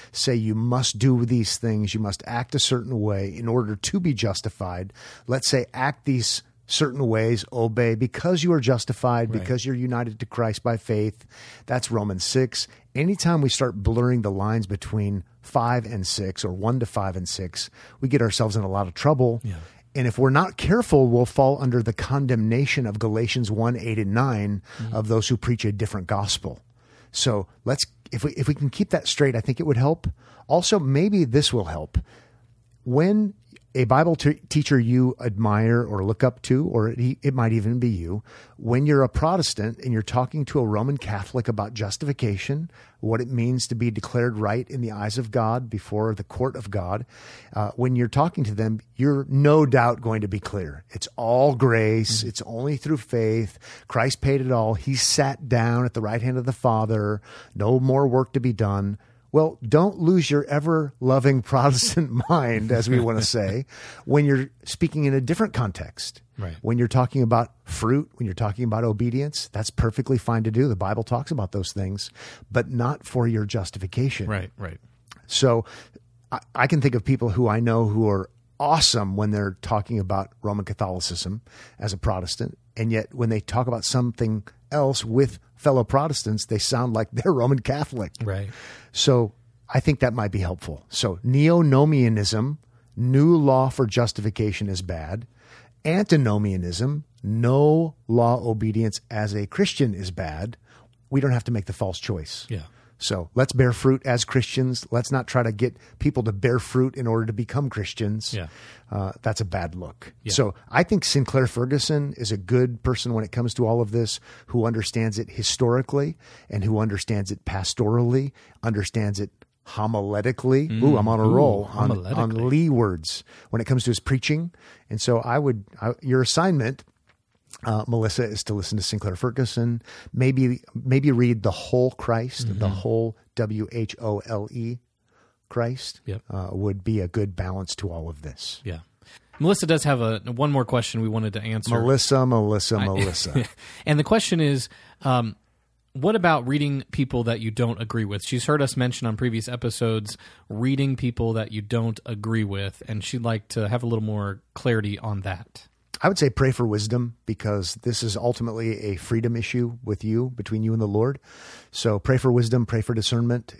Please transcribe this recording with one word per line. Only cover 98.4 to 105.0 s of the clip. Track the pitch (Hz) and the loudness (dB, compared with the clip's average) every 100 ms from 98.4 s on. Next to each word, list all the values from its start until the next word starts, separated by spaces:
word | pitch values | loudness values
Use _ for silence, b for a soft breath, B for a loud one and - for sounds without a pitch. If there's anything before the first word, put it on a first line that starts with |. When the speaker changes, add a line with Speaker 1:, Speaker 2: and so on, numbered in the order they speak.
| 120 | 0
Speaker 1:
obedience | 110 110 110 113 - - | -2 0 0 0 -2 -8
as | 110 107 | -4 -4
a | 104 104 | -4 -4
Christian | - 202 - 131 | -2 0 2 0
is | 95 95 | -2 -6
bad. | 87 87 76 104 117 b b b _ - | -6 -6 -6 -6 -10 b b b _ -4
We | 139 | 0
don't | 139 | 2
have | 123 - | 2 0
to | |
make | 117 92 | -4 -4
the | |
false | - 95 92 | -4 -4 -4
choice. | - 95 78 - - | -6 -6 -6 -12 -10
Speaker 2:
Yeah. | 104 78 b b b | -10 -10 b b b
Speaker 1:
So | - 98 82 - | -6 -4 -2 0
let's | 135 | 2
bear | 127 127 | 4 2
fruit | 120 135 131 135 | 4 2 2 2
as | 120 - | -2 0
Christians. | 135 117 - 127 123 - | 0 0 0 -2 -2 -4
Let's | 120 | -2